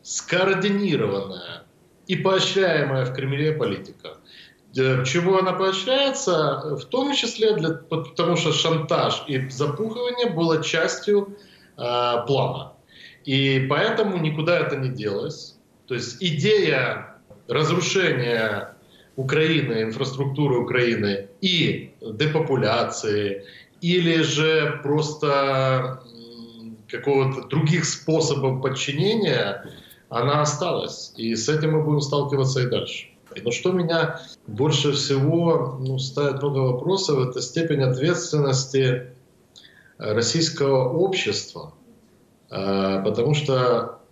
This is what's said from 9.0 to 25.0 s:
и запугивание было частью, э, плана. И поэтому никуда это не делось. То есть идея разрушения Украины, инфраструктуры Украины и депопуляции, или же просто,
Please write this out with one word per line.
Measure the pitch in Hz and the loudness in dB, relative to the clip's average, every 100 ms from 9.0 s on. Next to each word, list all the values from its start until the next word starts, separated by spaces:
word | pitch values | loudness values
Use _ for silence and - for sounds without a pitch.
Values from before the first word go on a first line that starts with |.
| 131 - - | 0 -2 -2
и | 131 131 | -4 -4
запугивание | - 147 - 220 226 247 247 233 | -4 -4 -2 -6 -4 -4 0 -2
было | 165 165 156 | 2 2 2
частью, | - 165 175 - - 202 196 - - - - - | 0 0 0 -2 2 2 2 -12 -20 -20 -20 -8
э, | 120 123 123 120 - | -2 0 2 0 0
плана. | 135 104 - - - _ - - - - | 0 0 -4 -12 -18 _ -20 -20 -16 -2
И | 135 139 135 135 | 2 4 2 2
поэтому | 143 214 226 208 180 | 0 0 2 0 0
никуда | 156 151 160 175 | -2 -2 0 2
это | 147 135 | 0 -2
не | 131 | -4
делось. | - 104 101 143 - - - _ _ - | -4 -4 -4 -6 -10 -16 -20 _ _ -8
То | - | -6
есть | - - | -6 -4
идея | 180 139 185 214 170 135 120 107 - - _ - - | -2 0 2 4 4 0 -2 -4 -10 -20 _ -20 -4
разрушения | 127 156 175 - 196 175 131 120 117 110 104 - - _ - _ - | 0 2 0 0 2 2 0 0 0 0 -2 -8 -18 _ -20 _ -8
Украины, | 131 151 160 160 123 113 | 0 2 4 2 0 -2
инфраструктуры | 110 110 139 - 135 - 143 123 | -2 -2 -4 -2 -4 0 2 2
Украины | 117 123 120 110 101 98 - - | 0 2 2 2 0 -2 -6 -4
и | 185 175 139 - - - | 0 2 2 -2 -8 -14
депопуляции, | 113 107 151 156 139 131 107 117 117 - 110 104 101 98 - - - _ | -12 -2 0 2 0 2 2 2 0 -4 -2 0 0 -4 -10 -20 -20 _
или | 170 180 170 160 | 0 2 4 2
же | 156 139 156 156 147 - | 2 2 2 2 0 -4
просто, | 131 151 | 0 0